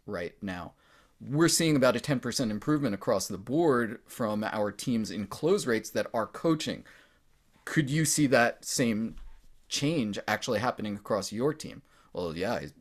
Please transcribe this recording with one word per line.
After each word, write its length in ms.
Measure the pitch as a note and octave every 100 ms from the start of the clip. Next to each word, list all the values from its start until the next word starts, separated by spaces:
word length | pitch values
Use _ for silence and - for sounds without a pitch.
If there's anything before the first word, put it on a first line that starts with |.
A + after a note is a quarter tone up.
right 300 | - F#2+ E2+ -
now. 320 | G2+ F2+ E2 - _ - _ -
We're 280 | A2 C#3+ E3
seeing 280 | - E3 D3
about 200 | B2+ A#2+
a 40 |
ten 200 | - C3
percent 300 | B2 A2 A#2
improvement 440 | G#2 - D3+ C#3
across 340 | G2 - G2+ -
the 100 | F#2+
board 640 | G#2 D3 E3+ B2 A#2 A#2 -
from 380 | - A2+ G#2+
our 260 | A2 A2 G#2
teams 400 | G2 - A#2 G2
in 160 | G2 G2
close 400 | - D#3 G3 C3+
rates 220 | A2 -
that 180 | A2+ G2+
are 140 | A#2 G#2
coaching. 580 | - E3 D#3 C3+ - - - - _ _ _ _ _
Could 240 | - D#3+ C3
you 160 | D3+
see 220 | D3+ - C#3
that 400 | B2+ A#2 - -
same 500 | - A#2+ G#2+ A2+ - - - - - -
change 480 | - C#3+ E3 G#2+ G2 -
actually 300 | G#2+ - G#2+
happening 380 | B2 - G#2+ G#2
across 360 | - G#2+ F#2+
your 220 | G#2 C#3
team?" 260 | - - - - _ _
"Well, 240 | - F2 D#2+
yeah, 180 | F#2+
I, 140 | G2+ D2 -